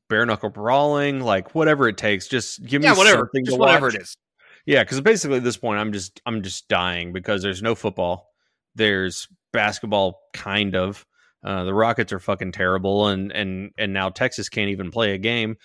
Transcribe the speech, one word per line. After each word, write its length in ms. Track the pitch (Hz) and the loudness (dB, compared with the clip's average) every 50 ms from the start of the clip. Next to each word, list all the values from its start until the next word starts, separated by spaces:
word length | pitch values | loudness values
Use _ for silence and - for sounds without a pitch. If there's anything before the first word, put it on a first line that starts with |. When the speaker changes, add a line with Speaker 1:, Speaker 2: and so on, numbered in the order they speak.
| _ | _
Speaker 1:
bare 160 | - 110 107 117 | 0 0 2 2
knuckle 220 | 120 107 - - 101 | 2 0 -2 -4 -6
brawling, 720 | - 104 104 117 131 139 147 147 147 143 143 143 139 131 | -6 -4 0 2 4 4 4 2 2 0 0 0 -2 -2
like, 340 | 127 113 98 95 92 - - | 0 2 2 2 0 -2 0
whatever 320 | 160 156 156 151 139 131 | 2 4 4 4 4 4
it 100 | 113 98 | 2 2
takes. 300 | - - 107 101 92 - | 0 0 0 0 0 -2
Just 360 | - 135 120 - - - - - | -2 -4 -4 -4 -6 -10 -12 -4
give 200 | 117 127 143 151 | -2 0 2 4
me 60 | 269 | 4
Speaker 2:
Yeah, 60 | 214 | 6
whatever. 260 | 190 196 214 190 - | 6 6 6 6 6
Speaker 1:
something 240 | 123 - - 135 127 | 2 0 -2 -2 -2
Speaker 2:
Just 100 | 123 127 | 0 2
Speaker 1:
to 40 | 127 | 4
Speaker 2:
whatever 280 | 131 135 165 151 139 | 6 6 6 4 4
Speaker 1:
watch. 80 | 123 110 | 0 -2
Speaker 2:
it 60 | 98 90 | -4 -8
is. 120 | - - - _ _ _ _ _ - - _ _ | -14 -18 -20 _ _ _ _ _ -20 -20 _ _
Speaker 1:
Yeah, 160 | 151 143 127 110 | 2 4 4 4
'cause 180 | - 131 135 | 2 -2 2
basically 360 | 139 214 226 - - 143 139 | 4 4 4 4 2 0 0
at 60 | 127 123 | 0 0
this 140 | 123 107 | 0 -2
point, 220 | - - 113 104 104 | -2 -2 -2 -2 0
I'm 120 | 107 110 104 | -2 -2 -4
just, 280 | 98 87 95 - - - | -6 -8 -10 -14 -12 -8
I'm 160 | 120 113 107 92 | -6 -4 -4 -6
just 240 | 95 - - - | -6 -10 -12 -2
dying 440 | - 101 90 90 90 87 87 87 87 | 0 0 2 2 0 -2 -4 -6 -8
because 300 | 90 92 90 - 104 95 | -8 -6 -4 -2 -2 -2
there's 220 | 92 101 92 92 107 | -2 -4 -4 -2 -2
no 100 | 113 113 | -2 -2
football. 560 | - - 104 95 - 90 87 90 92 - _ _ _ _ _ _ _ _ _ _ | -2 -4 -4 -4 -2 -2 -2 -4 -6 -8 _ _ _ _ _ _ _ _ _ _
There's 520 | 110 110 104 98 95 95 92 - - - - _ _ _ _ | 0 0 2 2 0 -2 -4 -6 -10 -12 -14 _ _ _ _
basketball, 680 | - 113 104 104 - - - 104 104 101 98 92 90 - _ _ - | -2 0 0 0 -2 -4 -4 -2 2 2 2 0 -2 -6 _ _ -16
kind 420 | - - 101 98 104 104 98 90 | -12 -8 -4 -2 -2 -2 0 -2
of. 320 | 92 92 98 101 - - _ _ _ _ _ _ _ - | -2 -2 -4 -6 -10 -16 _ _ _ _ _ _ _ -10
Uh, 220 | 98 98 92 90 | -8 -6 -4 -4
the 80 | 92 98 | -2 0
Rockets 400 | 107 110 117 113 123 107 - 104 | 2 2 2 0 -2 -4 -4 -6
are 60 | 92 | -6
fucking 340 | - - 98 - 92 92 - | -4 -4 -4 -4 -6 -8 -4
terrible, 540 | - 92 92 92 95 92 98 101 104 104 104 | -2 0 0 0 0 0 0 2 2 2 2
and, 200 | 98 95 95 101 71 | 2 0 -4 -4 -4
and, 380 | 101 101 95 95 92 101 101 - | -6 -6 -4 -6 -8 -10 -10 -8
and 140 | - 107 98 | -6 -6 -4
now 160 | 95 98 95 | -2 -2 -4
Texas 400 | 95 - - 127 127 - - 101 | -4 -2 -2 -4 -4 -4 -6 -10
can't 220 | - - 113 101 101 | -6 -4 -4 -4 -2
even 220 | 98 95 95 85 | -4 -6 -8 -6
play 220 | - 117 113 101 98 | -2 -2 0 0 0
a 40 | |
game. 400 | 92 98 113 120 117 110 110 110 - | -2 -2 -2 -2 -2 -2 -4 -6 -10